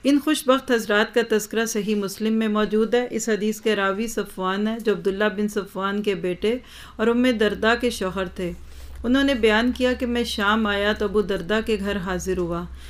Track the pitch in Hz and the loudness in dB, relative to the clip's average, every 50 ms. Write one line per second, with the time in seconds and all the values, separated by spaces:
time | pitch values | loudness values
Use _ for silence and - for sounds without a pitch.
0 | - 254 285 285 - 311 311 302 - 247 262 269 262 - 247 226 202 202 - 311 | 4 4 2 4 4 2 0 0 4 2 2 2 4 0 0 0 2 2 2 2
1 | 330 - - 240 240 233 226 214 208 - - 220 226 220 - 214 190 208 214 208 | 2 2 2 0 2 2 0 0 0 -2 -2 -2 -2 0 -2 -4 -2 0 -2 -2
2 | 196 185 196 - 214 220 220 220 226 214 208 214 214 208 214 214 226 214 226 240 | -2 -4 -4 -2 -2 0 2 2 2 2 2 2 0 2 2 0 2 2 2 0
3 | 247 247 - 220 - 233 214 196 208 214 214 214 - 226 214 202 196 196 196 196 | 0 0 -4 -4 0 0 0 0 0 -2 -2 0 0 0 0 2 2 0 0 -2
4 | 226 226 - 226 196 - - - 185 185 190 202 214 214 226 233 214 214 202 175 | -4 -4 -4 -6 -6 -6 -6 -4 -2 -2 0 0 -2 -2 -2 -2 0 0 -2 0
5 | 170 196 190 196 214 214 190 202 208 208 208 208 185 196 - 214 196 196 196 208 | 0 -2 0 2 0 0 0 0 -4 -2 -2 -4 -6 -4 -6 -4 -4 -2 -2 -2
6 | 202 208 196 170 175 180 180 175 - 208 240 254 - - - - - - - - | -2 -2 -2 -2 -2 -4 -4 -2 -2 -2 -2 -2 -6 -14 -20 -20 -20 -18 -4 0
7 | 220 226 233 240 247 254 240 208 220 208 202 190 214 220 240 240 247 240 - - | 0 2 2 4 4 2 4 4 2 0 2 2 2 2 2 2 0 -2 -2 -2
8 | 196 185 180 190 190 180 - - 185 170 175 - - - - - - - - - | -4 -4 -2 -4 -6 -6 -4 -6 -6 -6 -6 -8 -14 -16 -16 -16 -14 -14 -12 -6
9 | - 233 254 277 285 277 277 226 214 220 208 220 240 247 240 - 254 247 254 247 | 0 2 2 4 4 2 2 4 4 6 6 6 2 2 2 2 2 2 2 0
10 | 254 240 240 240 240 233 - - 202 202 214 226 220 208 202 202 202 208 214 - | -2 -2 0 -2 -2 -2 -2 0 2 2 4 4 2 2 2 2 2 2 2 0
11 | 214 202 190 214 208 180 196 180 170 165 214 220 220 226 220 196 196 202 202 202 | -2 0 2 0 0 2 -2 -4 0 0 0 0 2 0 -2 0 0 -2 -2 -2
12 | 175 196 185 175 160 190 190 185 175 165 170 170 175 - - - - | -2 -4 -4 -4 -2 -2 -2 -2 -2 -2 -4 -6 -6 -8 -12 -16 -16